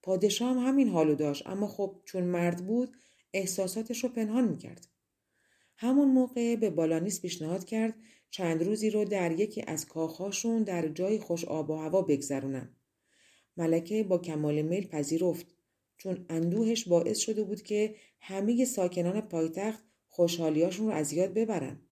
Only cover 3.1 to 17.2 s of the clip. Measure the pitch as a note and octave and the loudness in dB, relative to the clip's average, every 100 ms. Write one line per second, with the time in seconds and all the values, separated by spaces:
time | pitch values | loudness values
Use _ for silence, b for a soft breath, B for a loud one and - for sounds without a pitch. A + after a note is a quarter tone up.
3.1 | b b G3 F#3 - F#3+ F#3 A3 A#3 B3 | b b -4 -4 -2 -2 -4 -6 -4 -4
4.1 | A#3+ G#3+ A#3 A#3 D#3 - E3+ - _ _ | -2 -2 2 2 0 -8 -18 -20 _ _
5.1 | _ _ _ _ _ _ _ A#3 C4+ C#4+ | _ _ _ _ _ _ _ 2 4 6
6.1 | C4 B3 B3 A#3 A#3 G#3+ D#3+ D#3+ E3 F3+ | 6 4 2 0 2 2 2 2 2 -2
7.1 | - F3+ F3 D#3 F3+ F#3 A3 A3 A3 B | -4 -6 -6 -4 -6 -4 -2 -2 -4 B
8.1 | B B - F3 D#3+ E3+ G#3+ G#3+ G#3 G3+ | B B -4 -2 0 0 0 0 0 0
9.1 | G3 F3 E3 G#3+ - - D#3 - D#3+ D#3+ | 0 0 2 0 -2 -6 -6 -6 -4 -4
10.1 | D#3+ G3 G3 A#3 A3+ G#3 F3 D#3+ D3+ F#3 | -4 -6 -2 0 0 0 0 -2 -2 0
11.1 | G#3+ - E3+ E3+ D#3 D3 D#3 D#3 F#3 F#3 | 0 0 -4 -2 -4 -2 -2 2 2 4
12.1 | C#3+ - C#3 C3+ C3 A#2+ _ _ _ b | 0 0 -4 -4 -8 -10 _ _ _ b
13.1 | b b b b - E3 E3 E3 G#3+ G3+ | b b b b -4 0 2 0 -2 2
14.1 | F3+ E3+ D3+ D3+ D3+ D#3 F3+ G3+ D#3 C#3+ | 0 0 -2 0 0 0 -2 -4 -4 -2
15.1 | E3 F3+ F3 - _ _ _ _ _ F#3+ | 0 0 -2 -8 _ _ _ _ _ -8
16.1 | F3+ - E3 E3+ G3 A3+ A3+ - E3+ - | -8 -4 -2 0 2 0 0 2 2 4
17.1 | G#3+ | -2